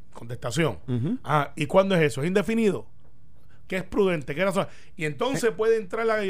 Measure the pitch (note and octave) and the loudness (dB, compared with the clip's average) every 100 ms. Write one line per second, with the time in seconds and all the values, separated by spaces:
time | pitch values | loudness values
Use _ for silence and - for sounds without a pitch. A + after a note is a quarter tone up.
0 | - - A#2 B2 B2+ A#2 D#3 F#2+ - B2 | -12 -10 -10 -8 -4 0 0 0 -2 -2
1 | C3+ B3+ - D3+ C#3+ - D3+ F#3+ G3 F#3 | 0 -2 2 2 2 -2 2 4 6 4
2 | D3+ C3+ D#3 F#3+ G3+ A3+ A3 D3 - - | 4 2 0 2 2 2 2 2 -4 -10
3 | - - - - - - - F#3 F3+ - | -12 -12 -12 -12 -12 -12 -6 -6 -2 2
4 | F#3+ F3 C3 C#3+ F#3+ F#3+ E3 - - - | 2 2 -2 0 2 2 0 -4 -10 -6
5 | D#3 C#3 B3 C4+ A#3 G#3+ A3 A3+ G3 A3 | -4 -2 0 2 0 2 2 2 0 -2
6 | A3+ G#3+ G3 | 2 2 0